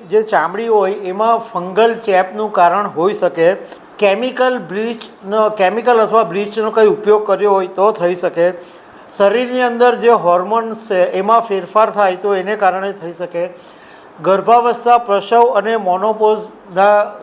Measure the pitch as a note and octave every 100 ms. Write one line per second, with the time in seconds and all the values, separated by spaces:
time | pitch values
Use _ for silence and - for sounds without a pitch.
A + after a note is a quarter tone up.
0 | G3+ G#3 G#3+ F#3+ D#3+ G3 A#3 G#3+ F#3+ G3+
1 | F#3+ F#3+ A3 A#3 - F3+ F3 F#3+ A3+ A3+
2 | A3 F#3 F#3 G#3 G#3+ G3+ E3+ F#3 G3+ C#3+
3 | F3+ G#3 F3+ - E3 G3 - - - -
4 | G3+ G3 B3+ B3 B3+ B3 D#3+ F#3+ A3+ A#3
5 | - - G3 G#3+ G#3+ G#3+ F#3 G#3+ A#3 A#3
6 | G#3 A3 G3 F3 G#3 G#3+ G#3+ A3 G#3+ F3
7 | G3+ G#3+ G#3 F#3+ G#3 G3 F#3 F#3 G3+ G#3+
8 | F3 F3+ F3+ E3 F3 F3+ - - - -
9 | - - G3+ A3 B3 B3+ B3 A#3 B3 A#3+
10 | A3+ A3 E3+ F3 F#3 A3+ A3+ A3 - F#3
11 | F3+ F#3 G3 A3+ A3+ G3 F3 G#3+ G#3+ G3+
12 | G3+ F3+ G3+ G3 F3+ G#3+ G3 F#3 G3 G3
13 | E3 E3+ F3 E3+ F3+ - - - - -
14 | - - E3+ F#3+ F#3+ A#3+ A#3+ A#3 A#3+ A#3+
15 | A#3 G3+ G3 A#3 A#3+ A3 G3+ A3+ F#3+ F3+
16 | G#3 G#3+ G#3+ G#3+ G#3+ - - F3 G3+ G#3
17 | G#3 -